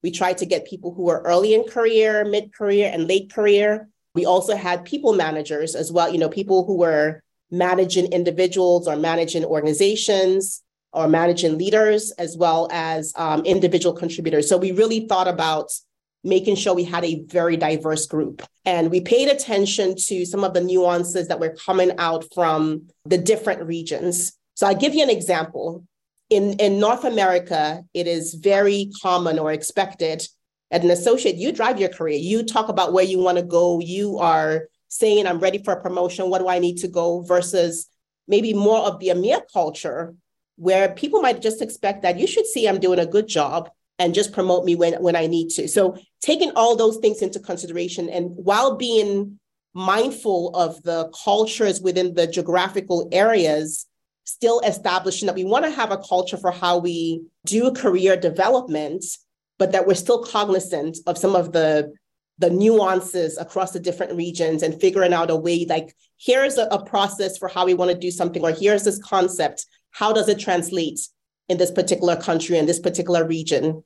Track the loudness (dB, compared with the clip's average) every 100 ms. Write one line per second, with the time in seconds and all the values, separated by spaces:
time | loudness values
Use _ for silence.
0 | -8 -2 -2 -2 -2 -4 -4 -12 -12 -2
1 | 0 0 2 2 6 4 2 0 2 4
2 | 4 2 0 -2 -4 -6 0 2 2 -2
3 | 0 0 -2 0 4 4 4 0 -6 _
4 | _ -2 2 2 2 -2 -2 -4 -4 -2
5 | 2 2 0 -4 -6 -6 -4 -6 -2 0
6 | 0 0 -2 -2 2 2 2 2 2 4
7 | 0 -2 _ _ _ -2 0 2 2 0
8 | 0 0 0 0 0 2 2 2 2 -2
9 | 0 0 -2 -2 -2 0 0 2 2 0
10 | 0 2 2 2 -2 -10 _ _ _ -2
11 | 2 4 4 2 0 0 2 2 4 2
12 | -2 -8 -10 0 2 2 0 -4 -4 -4
13 | -6 -6 -2 0 2 2 2 2 0 -2
14 | -8 -6 0 0 2 2 2 2 2 2
15 | 0 0 0 0 -2 -2 -4 -12 _ _
16 | _ _ 0 0 2 0 0 0 -2 -4
17 | -4 -6 -4 0 0 0 0 -2 -2 -4
18 | -4 -4 -4 -8 -20 _ -2 0 2 0
19 | 2 2 4 0 0 0 0 0 -2 -2
20 | -4 -4 -4 -2 -2 0 0 2 2 2
21 | -2 -4 -4 -4 -4 -6 -2 2 2 2
22 | -2 -2 -6 -2 0 2 0 -4 -10 _
23 | -2 0 2 0 0 -6 -6 -8 -6 -4
24 | -4 -2 -6 _ _ -2 0 2 2 2
25 | 2 2 0 -2 -2 -6 -8 -10 -18 _
26 | _ _ _ 2 2 2 2 4 2 2
27 | 0 0 2 2 0 -2 -2 -4 -8 -6
28 | -2 -2 -4 -2 2 4 4 0 -4 -6
29 | 0 2 2 0 -2 -4 -4 -4 -4 -2
30 | -4 -4 -10 _ _ _ _ 2 4 4
31 | 4 2 2 -2 -4 -2 -2 0 -2 -2
32 | -4 -2 0 -2 0 -2 0 0 2 2
33 | 2 2 2 0 2 2 2 0 -4 -4
34 | -4 0 2 2 0 -2 -6 _ _ 0
35 | 2 4 2 0 0 0 -4 -4 -4 -2
36 | -2 -2 -2 0 0 0 0 -2 -4 -2
37 | 0 -2 2 0 2 0 0 -2 -12 _
38 | _ _ 0 0 2 2 4 4 0 -2
39 | -2 0 0 0 -2 -4 -4 -4 -8 -8
40 | -10 -14 _ _ _ _ 2 2 2 -2
41 | -2 2 2 0 -2 -4 -8 -4 -4 -2
42 | -2 0 0 0 -2 0 0 2 2 2
43 | 2 0 0 -2 -2 -2 -8 _ _ _
44 | 0 0 -2 -2 2 2 2 2 2 2
45 | 0 2 0 0 -2 -4 -2 2 2 0
46 | _ _ -2 0 0 4 4 6 2 4
47 | 0 0 -6 -6 -10 -10 -6 -6 -6 -6
48 | -6 -4 -6 -4 0 2 2 0 0 0
49 | 2 -2 -4 -12 _ _ _ -6 0 0
50 | 0 -2 -2 -2 -2 -2 -2 -2 -6 -4
51 | -6 -6 -2 0 0 0 0 0 -2 0
52 | -2 0 0 -2 -2 0 0 -4 -4 -4
53 | 0 2 4 4 2 0 -4 -10 -14 _
54 | _ _ -16 -2 2 2 0 -2 -2 -2
55 | -2 -4 -4 -4 0 0 0 -4 -4 -4
56 | -2 -2 -2 -4 -4 -2 0 0 -2 -4
57 | -4 -6 -10 _ -2 0 0 0 0 2
58 | 4 2 0 0 2 2 0 -6 -6 -8
59 | -10 -14 _ _ _ _ 0 2 2 0
60 | 2 -2 0 -4 0 0 -2 -6 -6 -6
61 | -6 -2 2 2 2 2 2 2 -2 -10
62 | _ _ _ _ 0 4 4 4 2 0
63 | -2 -4 -4 -6 -8 -6 -4 -4 -6 -4
64 | -6 -6 -6 -2 -2 0 -2 0 0 2
65 | 2 2 0 -2 0 -2 0 -4 -4 _
66 | _ _ 0 2 2 0 -2 -2 -2 -2
67 | -2 -2 -6 -6 -8 -2 0 2 0 0
68 | -4 -4 -4 -2 -2 0 2 2 0 -4
69 | -2 0 0 0 -4 -4 -16 _ _ -4
70 | 0 2 2 0 0 -2 -2 -4 -4 -6
71 | -12 _ _ _ _ 0 2 2 0 2
72 | 2 0 0 -2 0 0 2 0 -2 -2
73 | 0 0 2 -2 0 0 0 -4